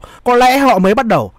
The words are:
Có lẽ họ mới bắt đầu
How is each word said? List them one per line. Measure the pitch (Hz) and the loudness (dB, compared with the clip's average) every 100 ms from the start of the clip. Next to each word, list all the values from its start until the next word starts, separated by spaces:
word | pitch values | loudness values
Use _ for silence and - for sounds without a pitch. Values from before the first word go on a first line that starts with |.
| - - | -10 -8
Có | - 240 | -2 2
lẽ | 254 269 | 2 2
họ | 269 190 | 0 0
mới | 185 220 | 0 0
bắt | 233 | -2
đầu | 165 98 | -2 -4